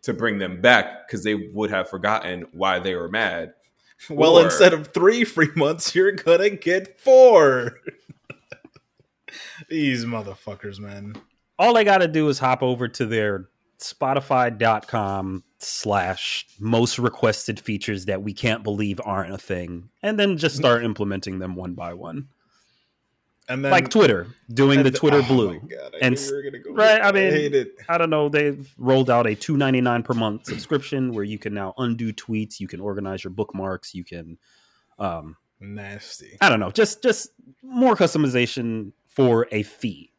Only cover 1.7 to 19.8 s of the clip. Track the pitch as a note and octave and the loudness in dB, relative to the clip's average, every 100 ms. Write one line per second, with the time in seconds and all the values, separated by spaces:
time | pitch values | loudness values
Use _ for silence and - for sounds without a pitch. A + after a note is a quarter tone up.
1.7 | G2+ F#2 F#2+ G2+ G#2+ F2+ F2+ E2+ E2 F#2+ | -4 -4 -4 -2 -2 -4 -10 -12 -4 -2
2.7 | F#2 F#2+ F2+ E2+ G#2+ G#2 F2 E2 _ _ | 0 -2 -6 -6 -4 -4 -4 -10 _ _
3.7 | _ _ _ - D3 D#3 E3+ E3+ - F#3 | _ _ _ -12 2 8 8 8 8 6
4.7 | D#3+ D3+ - F3+ A#3 A3+ - D3+ E3 D3 | 6 -4 2 4 4 -2 0 0 2 0
5.7 | D#3+ - F3 F#3+ G3 - E3+ G3+ G3+ - | 0 -4 0 0 0 2 4 2 -2 -2
6.7 | F#3 F#3+ _ - C4 B3+ G3+ D3 B2+ A#2+ | -2 -4 _ 6 10 10 10 8 4 -2
7.7 | - - - _ - _ - _ - - | -10 -18 -18 _ -20 _ -20 _ -20 -20
8.7 | _ _ _ _ _ - - - - D#3 | _ _ _ _ _ -20 -20 -20 -20 -8
9.7 | D#3+ C#3+ B2+ A#2 A#2 G2+ F#2+ - G2 G#2 | -2 -2 -2 -4 -6 -8 -14 -14 -14 -14
10.7 | G2 G2+ G2+ G2+ G#2+ _ _ _ - G#3 | -14 -16 -14 -16 -18 _ _ _ 0 2
11.7 | A#3 G#3 G3 E3+ D#3 D3+ C3 C3 B2+ C3 | 4 4 4 2 2 0 0 0 0 0
12.7 | B2 B2 - A2+ A2+ G#2 G2 F#2 _ _ | -2 -6 -4 -4 -2 -2 -4 -10 _ _
13.7 | _ - - C3 C#3 C3+ C3 A#2+ A2 A2+ | _ -16 -6 -2 -2 0 0 0 0 0
14.7 | G#2+ - A#2 G2+ G2 F#2+ F#2+ _ _ - | 0 -2 -4 -4 -4 -6 -10 _ _ -12
15.7 | - G#2+ G2+ F2+ F#2 - - - _ G#2+ | -8 -2 -2 -2 -6 -8 -10 -12 _ -2
16.7 | A#2 A#2+ - A#2+ - A#2+ G#2+ - G#2 - | 0 0 0 -4 0 0 0 -6 -10 -6
17.7 | G#2 - G2+ F#2 F#2+ G#2 G2+ A#2+ A2+ G#2+ | -8 -6 -8 -6 -6 -6 -6 -4 -2 -4
18.7 | G#2 G#2 G2 G#2 G2 F2+ F#2+ - F2+ F2 | -4 -4 -6 -6 -6 -6 -12 -10 -10 -8
19.7 | F2 | -14